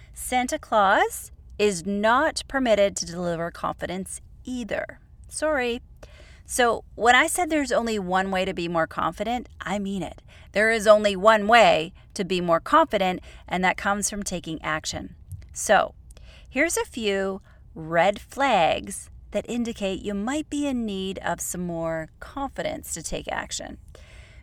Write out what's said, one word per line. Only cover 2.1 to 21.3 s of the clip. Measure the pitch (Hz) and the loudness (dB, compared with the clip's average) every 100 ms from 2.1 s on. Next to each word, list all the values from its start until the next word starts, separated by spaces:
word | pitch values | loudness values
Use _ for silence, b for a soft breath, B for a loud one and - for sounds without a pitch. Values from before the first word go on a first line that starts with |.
| 247 294 - - | 2 2 -2 -6
permitted | 269 247 202 202 185 | -2 2 4 4 0
to | 175 | -8
deliver | 170 175 165 170 | -6 -4 -4 -6
confidence | - 165 - 160 185 185 - - - | -6 -6 -6 -8 -8 -8 -12 -18 -18
either. | - 247 220 - - - - - - | -10 -10 -6 -6 -6 -14 -20 -20 -14
Sorry. | - 302 285 247 240 - - B B B B - | -4 -2 0 -2 -6 -10 -20 B B B B -8
So | - 240 - - | 2 2 2 -6
when | - 226 247 | 0 4 4
I | 320 | 4
said | - 330 | -2 -2
there's | 311 262 | -2 0
only | 233 233 214 | -2 -2 -4
one | 180 185 190 | 0 0 0
way | 190 190 | -2 -2
to | |
be | 180 170 | -4 -4
more | 170 160 | -2 -2
confident, | - 160 170 208 240 - - | -2 -6 -4 -6 -6 -8 -14
I | - 208 | -6 -6
mean | 196 196 | -4 -6
it. | 156 - - B B | -8 -12 -20 B B
There | 190 220 | 0 2
is | 226 208 | 4 8
only | 214 208 190 | 8 8 6
one | 214 220 202 | 6 6 8
way | 233 185 160 165 b b | 8 8 6 0 b b
to | - | -6
be | 185 180 | -2 0
more | 175 165 | 2 0
confident, | - 302 320 202 185 185 B B - | 4 4 4 2 0 -2 B B -6
and | 180 | 0
that | 185 - | 0 0
comes | 202 208 196 | -2 -2 -4
from | 202 | -6
taking | 196 175 165 160 | -6 -8 -8 -8
action. | 156 156 - - - - - - - | -4 -4 -6 -10 -12 -18 -16 -16 -14
So | - - 196 - - - - b b b | -8 2 4 4 -6 -20 -20 b b b
here's | 262 330 453 | -2 0 0
a | - | -6
few | - 214 196 196 190 b b b | -4 -2 -2 -4 -6 b b b
red | - 160 165 185 208 | -16 -2 2 2 0
flags | - 240 277 202 156 - 202 - - - - | -10 -2 2 4 4 0 -4 -14 -16 -20 -8
that | 208 - | -6 -4
indicate | 240 226 - 196 190 | -4 -4 -4 -6 -4
you | 202 | -6
might | 202 220 302 302 | -6 -4 -6 -6
be | 294 285 | -4 -4
in | 247 220 | -4 -4
need | 190 190 185 | -6 -6 -6
of | 175 | -6